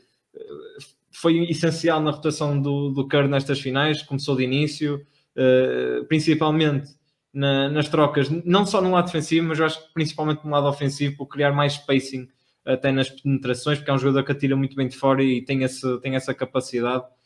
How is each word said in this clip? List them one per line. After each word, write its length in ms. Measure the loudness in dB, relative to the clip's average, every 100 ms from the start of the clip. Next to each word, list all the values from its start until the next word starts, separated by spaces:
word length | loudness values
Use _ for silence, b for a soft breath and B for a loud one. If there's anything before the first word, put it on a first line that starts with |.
| b b _ -20
eh, 40 | -18 -18 -18 -20 -20 _ _
foi 380 | -2 2 2 0
essencial 500 | 0 -2 0 0 2
na 120 | 0
rotação 500 | -2 -4 -2 -2 0
do, 280 | 0 -2 -2
do 160 | -2 0
Kerr 200 | 2 2
nestas 320 | 0 -2 -4
finais, 440 | -2 -2 0 -2
começou 320 | -4 -6 -2 0
de 80 |
início, 600 | 0 0 -2 -2 -4 -4 b b b 0
eh, 680 | 4 6 4 0 -2 -2 0
principalmente 840 | 0 2 2 2 2 2 0 -6 _ _ _ _
na, 360 | -4 0 0 0
nas 200 | 0 0
trocas, 400 | 2 2 2 0
n-, 140 | -2 2
não 220 | 2 4
só 140 | 2
no 100 | 2
lado 140 | 2 2
defensivo, 420 | -2 0 0 2
mas 100 | 0
eu 80 | 0
acho 220 | -2 -8
que 60 |
principalmente 520 | -4 -4 -2 -2 -2 0
no 60 |
lado 160 | 0 2
ofensivo, 500 | 0 -2 -2 -4 -4
por 100 | -8
criar 240 | -2 0
mais 200 | 2 0
spacing 540 | -2 0 0 0 -10 -12 _ _ _
até 280 | -4 0 0
nas 180 | 0 -2
penetrações, 720 | -2 0 0 0 -2 -2 -2
porque 100 | 0
é 40 |
um 40 | 0
jogador 260 | 2 2
que 80 | 0
atira 240 | -2 0 0
muito 200 | -2 -2
bem 120 | -4
de 80 | 0
fora 280 | 0 2
e 180 | 2 0
tem 200 | -2 -2
esse, 360 | -2 -2 -4 -4
tem 140 | -4 -6
essa 200 | -4 -6
capacidade. 680 | -4 -4 -4 -4 -2 -4 -6 _